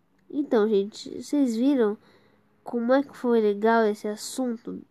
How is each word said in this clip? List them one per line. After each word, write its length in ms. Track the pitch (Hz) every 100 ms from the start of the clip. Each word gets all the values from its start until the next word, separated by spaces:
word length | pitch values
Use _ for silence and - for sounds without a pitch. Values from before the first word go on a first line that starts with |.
| _ _ - 277
Então, 300 | 285 233 214
gente, 540 | 196 202 - - -
cês 320 | 254 294 262
viram 420 | 220 269 269 214 214 _ _ _ _ _ _
como 280 | - 240 233
é 100 | 269
que 140 | 277 -
foi 240 | 247 233
legal 440 | 208 202 220 226
esse 240 | 220 208 214
assunto 760 | 214 - - 254 226 185 185 -